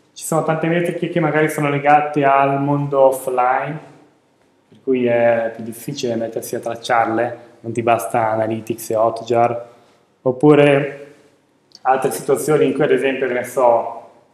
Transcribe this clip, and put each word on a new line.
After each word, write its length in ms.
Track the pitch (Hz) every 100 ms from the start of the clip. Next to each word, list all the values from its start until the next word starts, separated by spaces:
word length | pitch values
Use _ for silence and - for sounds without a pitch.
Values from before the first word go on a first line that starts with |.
| _
ci 100 | -
sono 180 | - 160
tante 260 | 151 156 165
metriche 400 | 170 175 160 165
che 120 | 170
magari 280 | 156 151 156
sono 200 | 156 147
legate 560 | 139 139 147 147 151
al 360 | 139 139 139 139
mondo 400 | 143 143 143 139
offline, 800 | 135 131 - 123 123 131 143 151 - - _ _ _ _ _ _ _
per 100 | -
cui 240 | - 127 120
è 460 | 120 117 117 113
più 100 | -
difficile 520 | 113 110 - 143 123 113
mettersi 380 | 113 120 -
a 60 | 117
tracciarle, 760 | 117 113 - 120 113 110 120 117 - -
non 120 | 117
ti 100 | 113
basta 480 | 117 113 - 120 110
Analytics 600 | 110 110 113 107 113 -
e 60 | 110
Hotjar, 720 | 113 113 113 117 117 - - - _ _ _ _
oppure 920 | 131 127 147 147 147 139 143 - - - _ _ _ _ _ _
altre 280 | - - 139
situazioni 560 | - - 135 - 151 135
in 80 |
cui, 100 | 131
ad 60 | 147
esempio, 360 | 127 135 131 131
che 60 |
ne 120 | 123
so, 580 | 117 - 123 117 110 - - - _